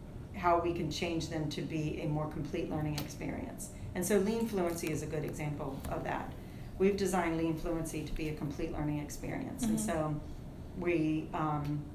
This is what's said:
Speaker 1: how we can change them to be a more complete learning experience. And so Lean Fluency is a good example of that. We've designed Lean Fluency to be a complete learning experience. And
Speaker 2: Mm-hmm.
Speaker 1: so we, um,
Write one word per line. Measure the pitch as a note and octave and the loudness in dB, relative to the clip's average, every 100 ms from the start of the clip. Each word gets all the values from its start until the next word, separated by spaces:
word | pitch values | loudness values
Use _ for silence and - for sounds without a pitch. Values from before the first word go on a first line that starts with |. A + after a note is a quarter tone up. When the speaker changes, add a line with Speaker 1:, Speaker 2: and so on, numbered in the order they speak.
| - - - G3 | -10 -10 -8 0
Speaker 1:
how | F3 E3+ | 4 6
we | E3+ | 4
can | - D3+ | 0 0
change | - E3+ E3 - | 0 0 0 0
them | D#3+ D3 | -2 -2
to | D#3+ | -2
be | C#3+ D#3+ D3+ - | -2 0 0 0
a | D3+ | 0
more | D3+ D3+ | 0 0
complete | F3+ C#3+ E3 - | -2 -2 -2 0
learning | D#3 D3+ D3 | 0 0 -2
experience. | - - D#3 - - - - - - F#3 | -4 -6 -4 -4 -6 -8 -8 -8 -4 -2
And | F3+ | 4
so | G3+ | 4
Lean | G3 A3+ A3+ | 6 2 2
Fluency | G3 F3 E3 D#3 | 2 2 0 0
is | D3+ | -2
a | D3 | 0
good | D#3 C#3+ | -2 -2
example | - D3+ C#3+ C#3+ C3+ - | -2 -2 -2 -4 -4 -4
of | D#3+ | -2
that. | C#3+ C3 - - - - - - | -2 -2 -4 -8 -10 -10 -8 4
We've | G3 G3 | 4 6
designed | F#3 F#3 E3 E3 | 4 4 4 4
Lean | E3 D#3 | 2 2
Fluency | E3+ E3 D#3+ D#3 | 0 0 0 -2
to | D3 | -2
be | - D#3 | -2 -2
a | |
complete | D3+ D3 - E3 | -2 -4 -2 -2
learning | E3 D3 D3 | 0 0 0
experience. | D3 - - - - - | -2 -6 -4 -4 -4 0
And | A3 - | 2 2
Speaker 2:
Mm-hmm. | - | 2
Speaker 1:
so | D#3+ D#3 D3+ - - - - - - | 2 2 0 -4 -8 -10 -10 -8 -2
we, | F3 E3 D#3 D#3 - | 2 4 4 2 0
um, | E3+ D#3 D3 C#3+ D3 - | 0 2 2 0 -2 -4